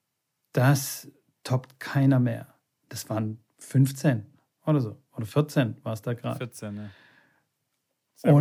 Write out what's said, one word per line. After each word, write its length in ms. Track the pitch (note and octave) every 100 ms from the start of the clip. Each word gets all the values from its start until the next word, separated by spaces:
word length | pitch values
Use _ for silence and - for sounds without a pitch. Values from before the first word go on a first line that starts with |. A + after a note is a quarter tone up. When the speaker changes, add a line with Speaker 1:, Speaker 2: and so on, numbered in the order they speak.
| _ _ _ _ _
Speaker 1:
das 580 | - D#3+ C3 - - - - _ _
toppt 360 | - C3 - -
keiner 400 | - C#3+ C3+ C3
mehr.“ 340 | B2 A2+ - _ _ _ -
Das 220 | A#2+ -
waren 300 | A2 A2 G#2+ _ _
fünfzehn 680 | - C3+ C3+ - D#3 A#2 - _ _ _
oder 160 | - D3
so. 220 | A2+ - _ -
Oder 100 | G#2+
vierzehn 500 | D3 D3+ - A2+ -
war 120 | A#2
es 100 | A2
da 100 | -
grad. 240 | A#2 A#2+ B2
Speaker 2:
Vierzehn, 400 | B2 - G#2+ G#2
ja. 120 | G#2 - _ _ _ _ _ _ _ _ _ _ _
Sampras 220 | _ - D3